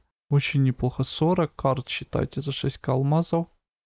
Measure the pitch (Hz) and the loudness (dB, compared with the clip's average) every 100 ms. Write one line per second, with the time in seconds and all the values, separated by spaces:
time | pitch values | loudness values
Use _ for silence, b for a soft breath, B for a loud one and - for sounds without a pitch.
0 | _ _ - 143 - 139 131 123 123 - | _ _ 0 0 2 2 2 2 -2 -2
1 | 135 - 160 180 156 - 139 131 - - | -2 0 2 2 0 -2 -2 -2 -4 -8
2 | - - 143 - 147 - 135 - - 135 | -4 -4 -4 -4 -6 -4 -4 -4 -2 0
3 | 139 160 165 165 170 _ _ _ | 2 0 2 -2 -2 _ _ _